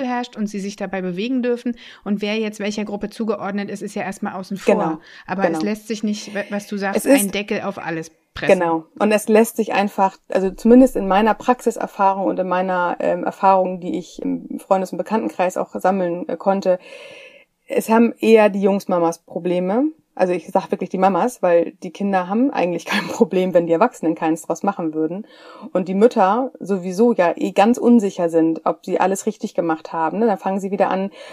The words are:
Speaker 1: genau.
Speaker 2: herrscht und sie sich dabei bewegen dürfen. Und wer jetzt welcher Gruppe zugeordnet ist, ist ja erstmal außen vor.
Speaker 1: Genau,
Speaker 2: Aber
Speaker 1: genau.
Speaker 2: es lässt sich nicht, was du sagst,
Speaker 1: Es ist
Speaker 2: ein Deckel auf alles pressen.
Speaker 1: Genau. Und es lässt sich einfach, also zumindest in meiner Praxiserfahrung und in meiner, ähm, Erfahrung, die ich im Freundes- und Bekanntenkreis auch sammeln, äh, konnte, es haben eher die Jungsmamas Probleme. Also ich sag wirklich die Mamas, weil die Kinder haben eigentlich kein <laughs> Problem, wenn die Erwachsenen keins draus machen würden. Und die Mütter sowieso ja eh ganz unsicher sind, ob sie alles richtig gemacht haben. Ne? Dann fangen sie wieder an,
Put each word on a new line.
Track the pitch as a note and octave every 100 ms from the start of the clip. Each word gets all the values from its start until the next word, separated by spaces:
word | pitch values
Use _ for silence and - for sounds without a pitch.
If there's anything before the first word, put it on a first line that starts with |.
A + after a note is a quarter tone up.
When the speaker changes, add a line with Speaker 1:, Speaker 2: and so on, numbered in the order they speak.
Speaker 1:
genau. |
Speaker 2:
herrscht | B3+ B3 B3 -
und | G#3
sie | G#3
sich | G3 G3+
dabei | G3 F#3+
bewegen | F#3 F3 A3+ C4
dürfen. | A#3+ A#3+ B3 A#3 - -
Und | - G3+
wer | G#3 A3
jetzt | G#3+ G#3
welcher | G3+ G#3+
Gruppe | G#3 G#3 G3+
zugeordnet | - A3 G#3+ F#3 G3+ G3+
ist, | G3+
ist | G#3
ja | -
erstmal | D3+ G3 G3+
außen | F#3 F#3 F#3
vor. | -
Speaker 1:
Genau, | G3 F3+ D#3+ - - -
Speaker 2:
Aber | F#3
Speaker 1:
genau. | F#3 D#3+
Speaker 2:
es |
lässt | G3+ G#3+ -
sich | A3
nicht, | G#3+ G#3 - G3+ G3+
was | G3+ G3+
du | G#3
sagst, | G3 G#3
Speaker 1:
Es | -
ist | C#4
Speaker 2:
ein | G3+
Deckel | G3 G#3 G#3
auf | G3 G3
alles | D#3+ E3 D#3+ _ _
pressen. | - D3 F#3+
Speaker 1:
Genau. | E3+ E3 D#3+ -
Und | G#3
es | G#3 -
lässt | G#3+ A3+ -
sich | G#3+
einfach, | F3+ G3+ - F#3+ - -
also | F#3+ F#3+
zumindest | F#3+ A3+ B3 C4 G#3+
in | G3
meiner | F#3+ A3
Praxiserfahrung | G#3 - B3 - - - - G3 G3 F#3
und | F#3
in | F#3
meiner, | F3+ F#3 F3+ F3 -
ähm, | - F3
Erfahrung, | - - G3 F#3+ F#3 F#3
die | F3+ F3+
ich | F3 -
im | - F3 - -
Freundes- | - F#3+ F#3
und | F3
Bekanntenkreis | F#3 A3 - - F#3 F#3+
auch | F#3+ G3+
sammeln, | F#3 G3 F3+ F3 F#3
äh, | E3+
konnte, | G3+ G3 G3 F#3 - - - - - - _ _ -
es | - G#3
haben | A3 A#3 -
eher | G#3+ A3 G#3+
die | G3
Jungsmamas | G3 G3 - F3+ E3+ E3
Probleme. | - F3+ F3 F3+ F3+ A3 D4+ - _ -
Also | F#3
ich | F3+ F3+
sag | F#3+ -
wirklich | G3+ F#3
die | F#3
Mamas, | F#3+ F3+ A3+ -
weil | F3+ E3+ E3 -
die | F#3
Kinder | - G3+ F#3+ F3+
haben | G#3+ C4+
eigentlich | - F3 E3+ -
kein | G3+ F3
<laughs> |
Problem, | - G#3+ F#3 F#3
wenn | E3+ E3
die |
Erwachsenen | E3 A#3+ - E3
keins | D#3 D#3+ E3
draus | - E3
machen | G3 - E3
würden. | D#3 D#3 F#3 - - - - G#3
Und | F#3 F#3
die |
Mütter | F#3+ A#3 A#3+ F#3+ A3 C4 -
sowieso | F3 G3 F3+ F3+ A#3+
ja | A3+ F3 -
eh | G3
ganz | F#3 G3+ B3
unsicher | A#3+ A#3+ G3+ - E3+
sind, | E3 D#3+ D#3+
ob | - E3 -
sie | F3+
alles | F#3 F#3+ -
richtig | - G#3
gemacht | - E3+ D#3 -
haben. | E3 D#3+ F3+
Ne? | A3+
Dann | F#3+
fangen | F#3+ F#3+
sie | F#3+
wieder | F#3+ A3
an, | F#3 G3 - -